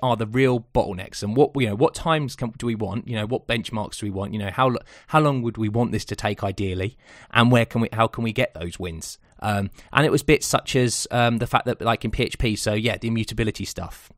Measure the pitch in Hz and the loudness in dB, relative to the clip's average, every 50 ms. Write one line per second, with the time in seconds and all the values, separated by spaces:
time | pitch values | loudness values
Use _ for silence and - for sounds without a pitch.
0 | - 127 120 110 113 107 110 127 135 131 123 120 110 - - 127 - - 98 90 | 0 2 2 2 0 0 2 4 4 4 4 2 -2 0 0 0 0 2 -2 -6
1 | 95 - - - - 101 110 131 147 - - 139 127 110 101 104 143 - - - | -8 -10 -8 -6 -4 0 4 4 4 4 4 2 0 0 2 2 2 2 2 0
2 | - 170 160 156 147 127 - - 139 117 - - - 120 117 107 110 95 98 117 | 0 0 0 2 0 -2 -4 -6 -8 -8 -6 -4 -4 -4 -2 -2 -4 -4 -4 -6
3 | - - 120 107 107 107 120 - - - 117 117 107 - - 104 95 - - - | -6 -4 -4 -4 -2 -2 -4 -4 -2 -2 -2 -2 -2 -4 -4 -6 -6 -6 -8 -8
4 | - 104 95 95 98 - - 107 101 98 90 - 131 131 123 - - - - - | -8 -6 -4 -4 -6 -4 -4 -4 -4 -4 0 2 2 2 2 0 -4 -10 -18 -20
5 | - - - 156 151 147 139 127 117 117 107 - 110 107 104 117 120 110 - 107 | -8 0 2 4 4 4 2 0 -2 -2 -2 0 -2 0 2 2 2 2 0 -4
6 | - - 104 - - 107 104 - - 98 95 - 101 95 90 92 92 104 - - | -4 -6 -6 -4 -2 -2 -2 -2 -4 -4 -2 -2 -2 -2 -2 -2 -4 -4 -6 -10
7 | _ - - - - - - 117 120 120 123 120 113 - - 120 113 - - 110 | _ -20 -20 -20 -20 -6 0 2 4 6 6 4 4 2 0 -2 -2 -2 0 0
8 | 113 113 - - 117 113 107 - 131 - - 76 85 87 - - 92 90 82 82 | 0 0 0 -2 -4 -2 0 -2 -2 -2 -4 -8 -10 -8 -8 -8 -8 -8 -8 -8
9 | - - - - _ _ _ - - 107 104 101 98 95 - - - - - - | -12 -14 -16 -18 _ _ _ -6 -4 -2 0 0 -2 -4 -8 -12 -14 0 2 4
10 | 147 151 - 143 - - 151 - - - - - - - - 131 123 120 - - | 4 4 4 2 4 4 4 4 4 0 0 0 0 0 2 2 2 2 0 -2
11 | - - - 120 120 120 117 113 120 113 - 127 - 123 - - - 113 117 - | -4 -2 0 2 4 4 2 2 0 0 0 0 0 0 -4 -2 0 0 0 0
12 | - 113 - - 123 - - - - 117 107 - - 110 107 107 107 117 101 90 | -2 -4 -2 -2 -2 -2 -2 -2 0 0 0 0 0 0 0 0 0 0 -2 -2
13 | - 117 113 113 107 - 113 110 117 107 - - 95 - - - 90 - - - | -2 -2 0 0 -2 -2 -2 -2 -2 -2 -2 -4 -8 -8 -8 -8 -10 -10 -12 -16
14 | - - - | -20 -20 -20